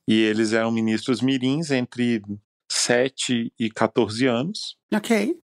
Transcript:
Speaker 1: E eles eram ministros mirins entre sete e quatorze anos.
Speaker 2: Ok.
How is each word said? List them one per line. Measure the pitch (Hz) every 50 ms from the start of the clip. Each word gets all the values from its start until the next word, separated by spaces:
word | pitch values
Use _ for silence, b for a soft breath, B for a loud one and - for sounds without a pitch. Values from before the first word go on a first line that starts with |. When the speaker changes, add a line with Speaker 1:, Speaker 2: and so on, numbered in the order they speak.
| _ -
Speaker 1:
E | 110 110
eles | 110 107 107 110 113 107 113
eram | 113 113 113
ministros | 113 113 113 110 110 110 - - 127 107
mirins | 123 131 135 131 123 131 135 156 170 147
entre | 139 127 123 - - 123 120 120 117 110 101 101 104 104 - _ _ _ _ -
sete | - - - - 123 120 127 135 - - - - 127 117 117 - - -
e | 117 107
quatorze | - - 113 110 - - 113 104 107 113 131 135
anos. | 117 117 135 175 214 - - - - _ _ - 208
Speaker 2:
Ok. | 214 208 - 233 208 202 262 349 - _